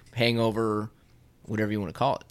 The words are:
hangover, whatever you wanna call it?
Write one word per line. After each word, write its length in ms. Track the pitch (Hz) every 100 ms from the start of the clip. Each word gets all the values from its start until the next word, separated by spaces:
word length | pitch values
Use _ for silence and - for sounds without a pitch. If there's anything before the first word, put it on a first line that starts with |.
| -
hangover, 760 | - 117 117 113 107 113 107 107 - - - - _
whatever 280 | - 107 107
you 80 | 107
wanna 140 | 92
call 220 | 78 131 -
it? 80 | -